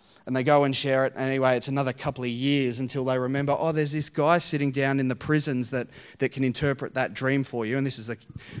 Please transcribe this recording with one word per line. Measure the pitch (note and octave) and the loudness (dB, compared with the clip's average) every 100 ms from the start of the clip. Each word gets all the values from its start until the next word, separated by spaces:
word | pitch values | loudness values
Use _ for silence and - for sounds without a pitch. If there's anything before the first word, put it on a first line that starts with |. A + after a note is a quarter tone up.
| - - | -20 -18
And | - | -6
they | B2+ | 0
go | B2+ D3 | 4 6
and | C#3 | 4
share | C3 C#3 C3 | 0 0 2
it. | C3+ | 2
Anyway, | - C3 C3+ C3 B2 | 0 -2 2 2 2
it's | B2+ | 0
another | C#3 C3 | -2 -2
couple | B2+ D3 C3 | -2 -6 -4
of | B2 | -4
years | A#2+ C#3 C#3+ C3 A#2+ | -2 0 2 0 -2
until | B2+ C#3+ | -4 -2
they | C3 B2+ | 0 0
remember, | B2+ C#3 C#3+ C#3+ | 0 0 0 0
"Oh, | D#3+ | 0
there's | D#3 D3 | 0 0
this | D3+ D3 | -2 -2
guy | - D3 E3+ | 0 4 4
sitting | - D3 C#3 | 2 0 0
down | C3+ C3+ C#3 | 0 0 2
in | C3 | 0
the | |
prisons | B2+ - D3+ D3 B2+ A#2+ | -2 0 0 2 -2 -2
that, | B2+ A#2 - - - | -4 -4 -10 -20 -4
that | B2+ | -2
can | - | 0
interpret | C3 A2+ D3 C3 C3+ | -2 0 -2 -2 -4
that | C3 A#2 | -2 -2
dream | G#2 C3 C#3 | -2 0 0
for | C3 A#2+ A2 | 0 -4 -2
you." | C3+ | -2
And | C3+ | -2
this | B2 | -4
is | A2 | -8
the, | A2 - - - - | -10 -12 -18 -14 -14